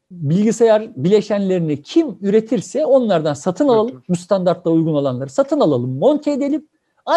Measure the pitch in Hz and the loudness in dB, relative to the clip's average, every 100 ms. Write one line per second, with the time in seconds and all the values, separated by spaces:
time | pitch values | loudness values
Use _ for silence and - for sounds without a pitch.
0 | _ 175 143 170 214 220 233 214 220 - | _ -8 -2 0 0 2 2 2 0 -4
1 | 151 214 208 208 196 185 165 143 - 330 | 0 2 0 -4 -2 -2 -2 -4 -2 0
2 | 320 180 196 214 220 233 - 247 311 269 | 0 -2 0 0 2 -4 -4 -2 2 2
3 | 233 175 156 143 - 180 294 226 226 131 | 2 0 0 -4 -4 0 2 2 2 -4
4 | - 175 - 196 180 175 175 165 160 147 | -4 -4 0 0 0 0 0 2 2 0
5 | 139 123 135 - 277 302 202 131 123 131 | -2 -4 -6 -2 0 2 2 2 -2 0
6 | 208 294 294 285 277 302 - _ _ _ | 0 0 -2 -2 -2 -4 -6 _ _ _
7 | - | -2